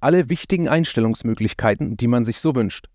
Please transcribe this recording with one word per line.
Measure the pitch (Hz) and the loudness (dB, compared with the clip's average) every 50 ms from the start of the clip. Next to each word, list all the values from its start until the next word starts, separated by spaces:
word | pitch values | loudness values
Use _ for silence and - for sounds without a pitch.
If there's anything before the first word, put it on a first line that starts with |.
alle | - 135 170 180 165 120 | 2 4 4 4 4 2
wichtigen | 170 - - - 196 170 170 127 | -2 -4 -2 -2 -2 0 0 2
Einstellungsmöglichkeiten, | 147 160 170 - - - 113 113 110 - - 117 110 - 107 107 - - - 110 104 - - - 110 | 0 0 0 0 0 0 2 2 0 -2 -2 -4 -2 -2 -2 -2 -2 0 0 0 0 0 -2 -6 -4
die | - 123 117 | -2 0 2
man | 123 123 113 | 2 2 0
sich | 113 113 - | 0 -2 -2
so | - 160 135 | -2 0 0
wünscht. | 127 110 95 - - - - _ | 0 0 -2 -4 -8 -14 -20 _